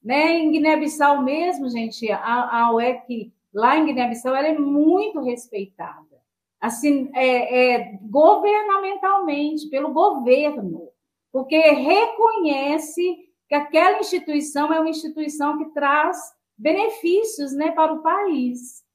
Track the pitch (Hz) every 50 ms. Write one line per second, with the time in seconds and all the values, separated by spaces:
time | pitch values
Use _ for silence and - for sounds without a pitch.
0 | _ 214 262 294 311 330 330 330 320 311 302 311 294 311 311 302 302 - - -
1 | 285 294 285 277 254 262 285 320 349 359 - 277 277 247 233 233 226 220 - -
2 | 233 214 196 - - 226 233 240 247 240 233 233 233 233 226 226 240 254 247 -
3 | - - 247 226 202 - _ _ _ _ - 208 226 254 285 320 311 294 254 254
4 | 247 233 226 233 - 254 262 269 285 311 320 302 285 277 285 294 302 320 349 392
5 | 427 427 403 311 254 247 240 240 - _ 220 202 196 196 _ - 170 170 - 156
6 | 156 _ 139 _ _ _ _ _ _ _ _ _ - 233 233 - 285 294 285 269
7 | 254 - - 247 262 254 254 247 240 - 247 254 254 254 247 226 202 - - -
8 | - 214 202 285 311 339 - - 349 415 415 427 415 415 392 392 392 381 403 381
9 | 381 381 392 392 370 311 285 285 294 302 311 302 - - 269 269 294 285 247 311
10 | 370 415 320 269 233 240 254 285 294 294 294 240 196 180 156 - - - _ _
11 | _ _ _ _ _ _ - 269 262 262 311 311 320 302 285 254 254 294 359 403
12 | 466 453 - - 453 453 440 427 339 302 277 269 277 285 302 320 311 - - 339
13 | 359 359 339 - - _ _ _ _ _ 285 294 294 - - 311 339 370 415 440
14 | 415 - 359 349 - 311 294 294 - - - 285 294 302 320 320 320 320 311 -
15 | - - - 311 302 294 294 - 285 294 311 302 311 - - 285 285 277 294 302
16 | 311 349 370 - - - _ _ _ _ _ - 214 302 330 392 427 440 - -
17 | - 339 359 415 453 440 - - 285 269 269 285 302 320 320 320 311 311 311 -
18 | - 320 349 392 415 381 311 254 247 247 247 247 - - - - _ _